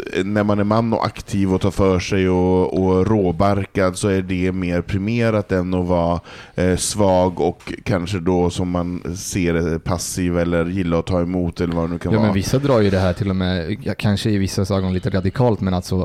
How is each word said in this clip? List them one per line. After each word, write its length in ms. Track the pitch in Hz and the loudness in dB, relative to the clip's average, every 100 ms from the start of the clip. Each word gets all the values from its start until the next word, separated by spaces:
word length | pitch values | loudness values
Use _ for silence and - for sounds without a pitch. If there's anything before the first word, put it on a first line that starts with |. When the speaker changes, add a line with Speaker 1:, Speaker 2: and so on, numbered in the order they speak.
| - - | -4 -4
Speaker 1:
när 200 | 95 104 | 0 0
man 140 | 104 104 | 2 2
är 60 | |
man 280 | 101 110 117 | 2 2 2
och 140 | 113 104 | 0 -2
aktiv 480 | - - 101 98 | -4 -6 0 2
och 60 | 92 | 2
tar 100 | 101 | 0
för 280 | - 98 92 | 2 2 2
sig 300 | 87 101 92 | 0 0 2
och, 560 | 90 90 92 90 - | 2 4 2 2 2
och 220 | 92 92 92 | 2 2 2
råbarkad 880 | 110 92 82 101 101 95 - 92 90 | 2 2 2 2 0 -2 0 0 0
så 120 | 104 | 0
är 140 | 95 | 0
det 300 | 92 92 92 | 0 0 0
mer 280 | 92 87 87 | 0 -2 -2
primerat 680 | 87 98 101 117 117 110 101 | -2 -4 -2 0 2 0 0
än 220 | 92 90 | -2 0
att 120 | 92 90 | -2 0
vara, 340 | 90 85 85 - - - | 0 2 -2 -4 -20 -10
eh, 220 | - 90 87 | -2 0 0
svag 640 | - 104 101 92 92 85 | -2 0 2 4 2 2
och 320 | 78 - - - | -2 -2 -10 -10
kanske 340 | - 98 87 98 | -2 -2 -2 -4
då 320 | 85 90 87 | 0 2 0
som 200 | 87 90 | -2 -4
man 460 | 90 87 87 - 90 | -2 -4 -6 -8 -10
ser 380 | - - 85 | -6 -2 0
det, 240 | 85 85 82 | 0 0 -2
passiv 600 | - 87 - - 90 87 | -4 -4 -4 -4 -2 0
eller 280 | 85 85 85 | 0 0 -2
gilla 320 | 95 85 85 | -2 0 0
att 80 | - | 0
ta 140 | 92 | -2
emot 400 | 87 90 87 - | -2 -2 -2 -2
eller 140 | 87 | -2
vad 140 | 85 82 | -2 -2
det 40 | |
nu 60 | 85 | -4
kan 140 | 87 | -2
Speaker 2:
Ja, 60 | 110 | 2
Speaker 1:
vara. 80 | 110 | 2
Speaker 2:
men 80 | |
vissa 240 | 98 87 131 | 0 0 0
drar 220 | 139 123 | 2 2
ju 100 | 101 | 4
det 80 | 92 | 2
här 140 | 92 | 2
till 180 | 87 98 | 0 -2
och 60 | 95 | 0
med, 400 | 90 92 80 104 | 0 -2 -4 -6
ja, 120 | - 98 | -6 -2
kanske 320 | 107 98 117 | 0 0 0
i 80 | 104 | 0
vissa 380 | 95 - 95 98 | 0 -2 0 0
ögon 180 | 92 | 0
lite 160 | 92 - | -2 -2
radikalt, 500 | 95 92 - 123 104 | -2 -2 2 2 2
men 140 | 95 | 0
alltså 280 | 92 - 92 | -2 -2 -2